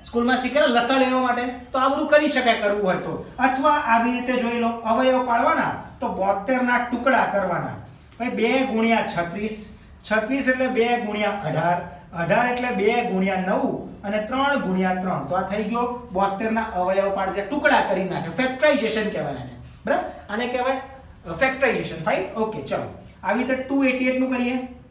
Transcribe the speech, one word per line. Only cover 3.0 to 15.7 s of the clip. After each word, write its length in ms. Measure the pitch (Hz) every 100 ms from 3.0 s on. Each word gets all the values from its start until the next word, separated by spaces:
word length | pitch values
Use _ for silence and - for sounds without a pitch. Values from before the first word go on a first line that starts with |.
| - - - -
અથવા 320 | 262 262 294
આવી 420 | 294 226 226 240
રીતે 200 | 247 -
જોઈ 200 | 247 233
લો, 160 | 233 233
અવયવ 580 | 233 220 226 262 254 247
પાડવાના 480 | 233 285 302 - - - -
તો 80 | 202
બોતેરના 720 | 190 196 196 - 254 240 240
ટુકડા 500 | 240 226 262 233 -
કરવાના. 420 | 202 185 170 - - - - - -
ભાઈ 100 | 233
બે 380 | 202 226 262 262
ગુણ્યા 380 | 220 226 226 190 -
છત્રીસ, 600 | 170 196 214 - - - - - -
છત્રીસ 360 | 214 220 269 254
એટલે 200 | 262 262
બે 320 | 214 233 240
ગુણ્યા 300 | 208 208 208
અઢાર, 520 | 208 156 151 170 175 - - - 170
અઢાર 360 | 170 208 240
એટલે 180 | 247 254
બે 340 | - 214 240
ગુણ્યા 320 | 185 190 190 185
નવ 520 | 180 247 277 - - -
અને 140 | 202 208
ત્રણ 400 | 208 262 277 269
ગુણ્યા 360 | 185 185 185
ત્રણ. 320 | 185 185 151 131
તો 80 |
આ 80 | 185
થઈ 220 | 185 214
ગયો 440 | 214